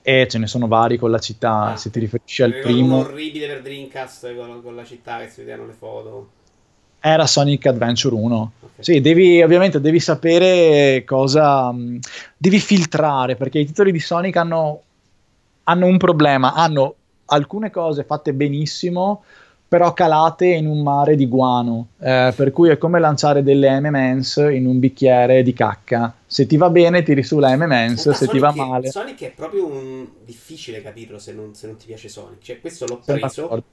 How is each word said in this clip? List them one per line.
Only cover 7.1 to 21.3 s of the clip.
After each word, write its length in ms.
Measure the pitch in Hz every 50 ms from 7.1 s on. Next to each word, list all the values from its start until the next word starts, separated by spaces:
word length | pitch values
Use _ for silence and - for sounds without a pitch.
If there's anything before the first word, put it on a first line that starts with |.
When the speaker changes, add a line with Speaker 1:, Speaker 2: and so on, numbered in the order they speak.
| 156 160 160
Speaker 1:
Sonic 400 | 135 - - 143 143 143 135 -
Adventure 480 | 143 127 117 113 117 120 117 - 139 123
uno. 380 | 110 107 117 120 113 110 110 - _
Speaker 2:
Ok. 100 | - - _ _ -
Speaker 1:
Sì, 160 | - 170 147
devi, 420 | 131 147 165 170 190 180 175 170 165
ovviamente 380 | 160 165 180 185 196 160 151
devi 200 | 139 151 160 170
sapere 1040 | 151 - 160 147 - 165 165 175 180 185 185 180 170 165 151 147 143 139 135 127 117
cosa, 680 | - 139 131 135 135 131 151 156 147 139 135 131 123 120
mm, 260 | 123 120 120 120 120 123 - - - - - _
devi 220 | _ 147 180 185 208
filtrare, 760 | - - 202 196 175 151 - 151 151 151 143 135 127 123 131
perché 220 | 107 135 135 - 156
i 80 | 147
titoli 260 | 143 156 - 202 196 185
di 80 | 165
Sonic 360 | 147 - 175 170 175 190 175
hanno, 440 | 175 170 170 165 165 160 151 151 151 _ _ _ _ _ _ _ _ _ _ _ _ _ _ _ _ _
hanno 220 | - 170 175 185
un 100 | 180 185 185
problema, 560 | - 175 175 156 151 147 139 135 131 127 -
hanno 400 | 151 165 160 156 143 135 139 - _ _ _ _ _ _
alcune 440 | _ 143 147 143 - - 208 220 208
cose 340 | - 185 170 165 151 143 135
fatte 280 | - 151 143 - 156 143
benissimo, 880 | 135 147 147 143 143 156 151 - - - 180 175 180 185 196 208 196 _ _ _ _ - _ _ _ _ _
però 240 | - 175 175 170 165
calate 540 | - 190 160 156 151 160 165 160 _ 185
in 200 | 180 180 160 156
un 140 | 156 151 151 147
mare 340 | 147 143 143 143 147 151
di 100 | 147 135
guano, 640 | 123